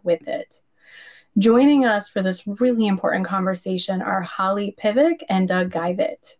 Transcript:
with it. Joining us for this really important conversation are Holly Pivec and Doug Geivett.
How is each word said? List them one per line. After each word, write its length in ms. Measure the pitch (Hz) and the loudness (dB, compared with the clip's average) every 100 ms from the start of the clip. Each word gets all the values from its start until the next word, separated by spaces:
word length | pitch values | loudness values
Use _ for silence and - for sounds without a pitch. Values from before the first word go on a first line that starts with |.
with 220 | 180 170 - | -4 -4 -4
it. 340 | - - - _ _ _ - - - _ - | -10 -10 -18 _ _ _ -20 -20 -20 _ 2
Joining 460 | 214 233 285 285 254 | 4 6 6 6 4
us 220 | 208 202 | 0 -2
for 140 | 208 | -4
this 240 | 190 185 - | -2 -4 -8
really 400 | 202 247 233 214 | -2 0 2 2
important 400 | 185 - 180 190 | 0 0 -2 -2
conversation 760 | 190 185 180 190 185 - 185 | -2 -2 -4 -4 -4 -4 -4
are 220 | 196 190 | -2 -4
Holly 540 | 175 - 190 202 202 - | -4 -4 -2 -2 -4 -4
Pivec 440 | 214 220 311 330 - | -2 2 2 0 -2
and 200 | 190 185 | 0 0
Doug 240 | 185 180 | 0 -2
Geivett. 640 | 170 170 185 - - - - | -2 -4 -2 -4 -4 -16 -20